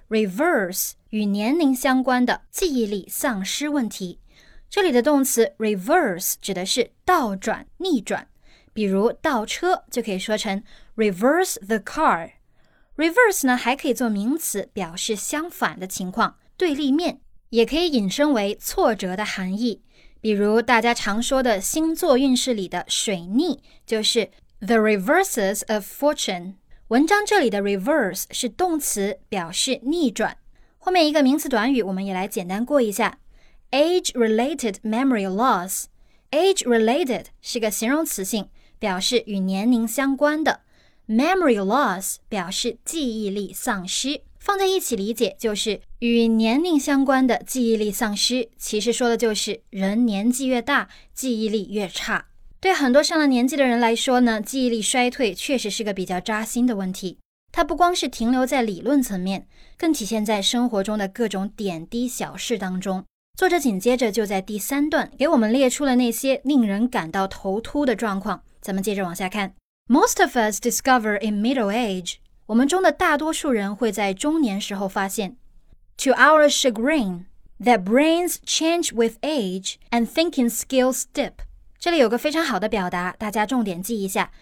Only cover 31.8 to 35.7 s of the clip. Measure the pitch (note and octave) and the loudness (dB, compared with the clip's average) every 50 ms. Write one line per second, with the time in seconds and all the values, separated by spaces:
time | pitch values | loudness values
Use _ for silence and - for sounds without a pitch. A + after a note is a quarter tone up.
31.8 | F#3+ G3 F#3+ F#3+ G3 G3 F#3+ F#3 F#3+ G#3 - G#3+ F3 F3+ F#3 G#3 B3 B3 D4 C#4 | 0 -2 -4 -4 -4 -4 -4 -4 -4 -4 -6 -8 -6 -4 -4 -4 -2 2 2 2
32.8 | A#3+ G#3 G3 - G#3+ F#3+ - - - - - - - - - - - - - C#4 | 2 2 0 0 -2 -2 -2 -6 -20 -20 -20 -20 -20 -20 -20 -20 -10 -2 0 2
33.8 | D4+ E4+ F4+ F4+ F4+ - - B3+ A3+ A3 A3 A3 B3 C#4+ D#4+ C#4+ B3 G#3+ G3 - | 2 2 2 0 -2 -2 -2 0 0 2 2 2 0 -2 -2 -4 -6 -6 -6 -6
34.8 | - G#3+ A3 A#3+ C4+ C4+ B3+ G#3 F#3+ F#3+ F#3 G3+ B3 C4+ A3 F3+ F3+ F#3+ | -6 -4 -2 0 2 2 2 0 0 -2 0 0 2 2 2 2 0 -4